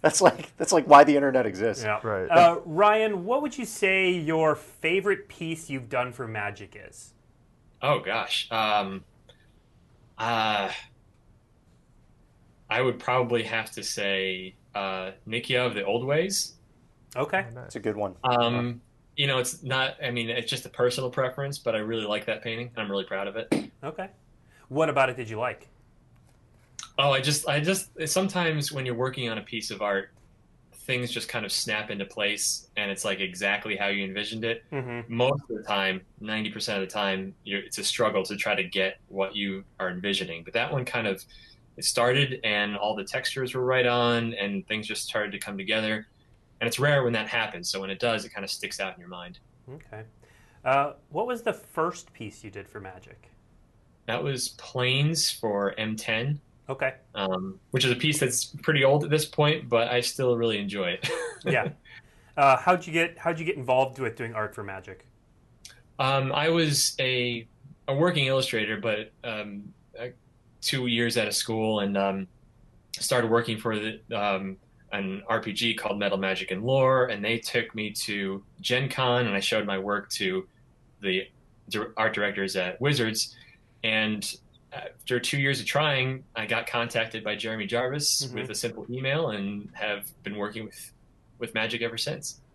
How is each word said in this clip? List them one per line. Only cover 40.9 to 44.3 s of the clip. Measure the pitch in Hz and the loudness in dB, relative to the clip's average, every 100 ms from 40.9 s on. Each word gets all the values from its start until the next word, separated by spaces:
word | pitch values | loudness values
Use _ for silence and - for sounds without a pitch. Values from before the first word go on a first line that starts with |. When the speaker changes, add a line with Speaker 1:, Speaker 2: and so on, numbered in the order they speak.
| 120 110 | -2 -2
Speaker 4:
of, | 92 - - - - - - | -4 -8 -20 -20 -20 -20 -4
it | - | -2
started, | - 120 131 135 127 | 2 4 4 2 0
and | 110 104 104 104 | 0 0 0 0
all | 104 | -2
the | 104 98 | -2 -4
textures | 131 - 135 127 127 | -4 -4 -4 -4 0
were | 127 | 2
right | 127 123 | 4 4
on, | 120 120 120 117 | 4 4 2 0